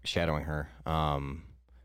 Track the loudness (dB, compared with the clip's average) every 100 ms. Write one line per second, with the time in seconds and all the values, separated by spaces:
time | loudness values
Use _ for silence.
0 | -2 2 2 2 0 -2 -4 -8 0 2
1 | 4 2 -2 -8 -12 -20 _ -20